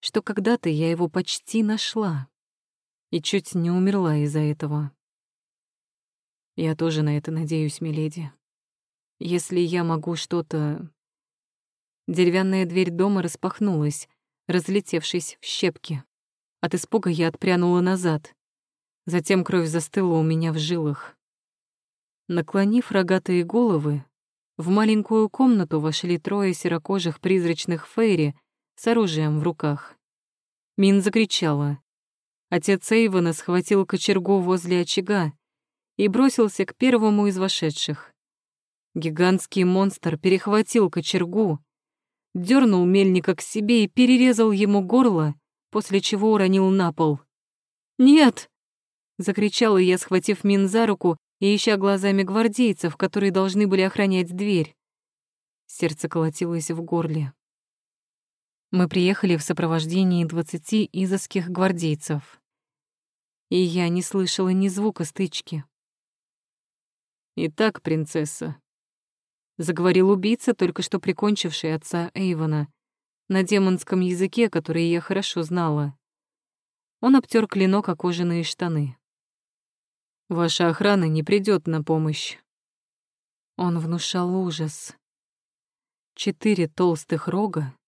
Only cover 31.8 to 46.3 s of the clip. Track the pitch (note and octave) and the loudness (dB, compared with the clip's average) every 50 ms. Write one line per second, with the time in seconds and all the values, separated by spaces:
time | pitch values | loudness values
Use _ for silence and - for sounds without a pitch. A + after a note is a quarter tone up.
31.8 | _ _ _ _ _ _ _ _ _ _ _ _ _ _ - F3 - - G3 F3+ | _ _ _ _ _ _ _ _ _ _ _ _ _ _ -4 -2 0 0 0 0
32.8 | - - A3 A3+ A3+ G#3+ F#3+ F#3 F3 E3+ D#3+ - - - F3 F3+ F3 - G#3 G3 | 0 0 2 4 4 4 2 2 2 0 0 -2 -4 -2 0 0 0 2 2 0
33.8 | F#3+ - - F#3 - - G3+ F#3+ F3 F#3+ G3+ G3 F3+ F3+ F#3 F3+ E3+ F3 F3+ F3+ | 2 0 -2 -2 0 0 0 0 2 2 2 2 2 0 0 -2 0 0 0 0
34.8 | F3 - - G3+ F3+ F#3+ G#3 G3 E3+ D3+ - _ _ _ _ _ _ _ _ _ | 0 -2 -2 -4 -2 0 0 0 0 -2 -4 _ _ _ _ _ _ _ _ _
35.8 | _ _ _ - G3+ G3+ F#3+ A3+ C4+ C4+ - - A3+ G#3 - - F#3+ - - - | _ _ _ -2 0 0 2 4 2 4 4 2 2 0 0 -2 -6 -6 -2 0
36.8 | B3+ C4 B3+ A3+ A3 G#3+ G#3 G#3 G#3 G3+ F#3 F#3 F#3+ F#3+ - - E3 D#3 D3 - | 2 2 4 4 4 2 2 2 2 0 0 -2 -2 -4 -2 -2 -4 -4 -4 -4
37.8 | - - D3 - - - _ _ _ _ _ _ _ _ _ _ _ _ _ _ | -6 -8 -8 -10 -12 -18 _ _ _ _ _ _ _ _ _ _ _ _ _ _
38.8 | _ _ - E3 D#3 D#3+ D#3 D#3+ F3+ F#3 F#3+ F#3 - - - G3 F3+ F3+ F#3 F#3+ | _ _ -10 -6 -6 -4 0 2 2 2 2 2 -2 -2 -2 0 2 2 2 2
39.8 | G3 G3 F#3+ - - F3 D#3 D3+ - F#3+ F#3+ F#3 - G#3 G#3 G#3+ G#3+ - - A#3 | 2 0 -2 -4 -4 -4 -4 -2 0 0 0 0 0 2 2 2 2 2 2 2
40.8 | G3+ E3+ - E3+ D3+ - - F3+ F3 E3+ F3+ G#3+ A3 F#3 D3+ C#3+ - _ _ _ | 2 2 0 -4 -4 -2 -2 -2 -2 -2 0 0 0 0 0 -2 -6 _ _ _
41.8 | _ _ _ _ _ _ _ _ _ _ - F3+ F3 F#3 B3+ C#4 C4 A3+ G3 F3+ | _ _ _ _ _ _ _ _ _ _ -10 -6 0 2 4 4 6 6 4 4
42.8 | F3+ F3+ F#3+ G3 G3 F#3+ F#3 F3+ E3+ - F3+ - - - - A3 G#3 G#3 A#3+ A3+ | 4 4 4 6 6 4 4 2 2 0 -2 -2 -6 -8 -6 -4 0 2 4 4
43.8 | G#3 F#3+ - - B3+ B3+ B3+ A#3+ B3+ B3+ A#3+ A3 A3+ A3 G#3 F#3+ G#3 G3+ G3+ G3+ | 4 2 4 4 6 6 6 6 6 6 6 4 4 2 4 2 2 4 4 2
44.8 | F#3+ F3+ A3 B3+ C4 A#3+ F#3+ E3 D#3 D3+ D3 - _ _ _ _ _ _ - G#3+ | 2 2 4 4 4 4 4 2 2 0 -2 -6 _ _ _ _ _ _ -6 -6
45.8 | G#3 - F#3+ G3 - - A3 G3 G#3 A3 | -2 0 -2 -2 0 0 0 0 2 4